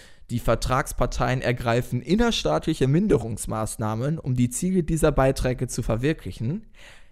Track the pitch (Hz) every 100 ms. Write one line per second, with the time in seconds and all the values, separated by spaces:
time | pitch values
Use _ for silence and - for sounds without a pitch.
0 | - - - 120 - 113 - 131 156 -
1 | 127 - 123 131 - 123 120 117 123 123
2 | - 202 233 - 151 156 - 156 131 151
3 | 208 139 110 104 - 110 110 - 107 110
4 | 135 160 - 127 120 - 180 185 160 160
5 | 156 143 135 135 127 123 127 - 120 117
6 | 131 156 - - 113 190 - - - -
7 | -